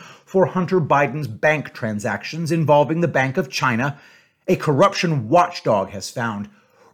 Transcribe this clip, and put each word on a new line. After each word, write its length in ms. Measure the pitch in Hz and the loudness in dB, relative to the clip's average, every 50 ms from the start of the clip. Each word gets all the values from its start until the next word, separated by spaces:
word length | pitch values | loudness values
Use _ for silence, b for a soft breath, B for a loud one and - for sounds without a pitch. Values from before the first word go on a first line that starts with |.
| B B B B B | B B B B B
for 220 | - - 190 175 | -2 2 2 2
Hunter 340 | - - 185 175 - 185 180 | 2 2 -2 -2 0 0 0
Biden's 460 | 147 127 147 139 147 120 131 151 147 | 2 2 2 2 2 0 -2 -6 -8
bank 440 | 110 110 - - 151 156 147 - - | -8 -6 -2 0 0 0 0 -2 -8
transactions 800 | - - 123 110 104 104 101 113 98 101 - - 151 160 170 143 | -10 -8 -6 -6 -4 -4 -4 -4 -6 -6 -6 -10 -8 -6 -4 -2
involving 500 | 170 165 156 139 147 147 147 139 160 170 | 0 0 2 4 4 4 4 2 0 0
the 60 | 170 | 0
Bank 300 | 143 - 139 131 131 127 | 0 0 0 0 0 -2
of 140 | 147 131 - | -2 -4 -4
China, 480 | - - 147 127 117 110 135 143 143 b b b b b b b b b _ | -4 -2 -2 0 0 0 -2 -4 -6 b b b b b b b b b _
a 80 | - 123 | -2 -2
corruption 720 | - - 156 139 135 196 196 196 - - 170 156 135 107 110 | 0 0 0 2 4 4 4 2 0 -2 -2 -2 -2 0 2
watchdog 640 | 147 175 175 - - - - 143 110 98 95 95 | 4 4 4 2 0 -4 -2 0 0 0 0 -4
has 180 | 101 95 - - | -8 -10 -12 -10
found, 400 | - 127 117 117 107 101 101 b b b b b b b b b | -8 -6 -4 -4 -4 -6 -8 b b b b b b b b b